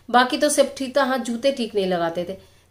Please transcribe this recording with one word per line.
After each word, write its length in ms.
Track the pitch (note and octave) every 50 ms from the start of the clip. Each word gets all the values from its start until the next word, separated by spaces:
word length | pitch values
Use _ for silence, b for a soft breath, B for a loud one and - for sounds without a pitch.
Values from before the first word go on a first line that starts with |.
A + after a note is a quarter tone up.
| B B
बाकी 280 | A3+ B3 B3+ B3+ D4+
तो 120 | C4 D4+ D4
सब 260 | D4 D4 C4 B3+ -
ठीक 220 | - C4+ B3 -
था, 60 | C#4+ C4+
हाँ, 140 | B3+ C4
जूते 340 | B3+ A3+ A#3+ A#3 A#3 C#4 C#4
ठीक 240 | C#4 B3+ A#3 G#3 -
नहीं 100 | G3+ F#3+
लगाते 400 | F#3 F3+ E3+ E3+ E3 E3 F3 F3 F3+
थे। 280 | F#3+ F#3+ - _ _ _ _ _